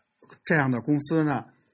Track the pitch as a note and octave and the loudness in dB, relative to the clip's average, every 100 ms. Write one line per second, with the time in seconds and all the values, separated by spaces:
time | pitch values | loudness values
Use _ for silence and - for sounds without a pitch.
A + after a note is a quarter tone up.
0 | _ _ - - - D#3+ C3 A#2+ - D3 | _ _ -20 -14 0 2 2 0 0 -2
1 | C#3+ D#3+ D3+ B2 - _ _ | 0 0 0 -2 -8 _ _